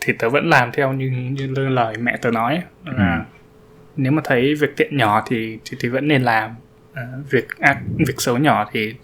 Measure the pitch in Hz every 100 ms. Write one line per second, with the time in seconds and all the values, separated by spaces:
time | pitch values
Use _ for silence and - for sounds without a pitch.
0 | - 117 117 139 170 170 120 123 139 135
1 | 131 127 127 139 135 131 135 131 113 110
2 | 120 110 123 113 117 156 170 - 165 131
3 | 98 110 107 - - - - - - -
4 | 131 151 147 127 131 151 143 - 156 143
5 | 110 107 - 120 110 110 - 120 120 127
6 | 143 143 127 113 110 117 - - - 143
7 | 123 127 143 131 - - 214 139 - -
8 | 143 127 - 123 151 107 92 120 107 120